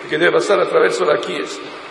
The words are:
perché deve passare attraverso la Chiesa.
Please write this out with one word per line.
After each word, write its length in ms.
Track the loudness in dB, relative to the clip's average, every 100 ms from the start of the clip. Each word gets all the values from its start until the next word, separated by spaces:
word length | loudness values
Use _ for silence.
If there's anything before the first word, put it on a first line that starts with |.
perché 180 | -6 0
deve 140 | 2
passare 280 | 2 2 2
attraverso 420 | 2 2 2 2
la 120 | 0 0
Chiesa. 420 | -2 -6 -8 -10 -12 -14 -16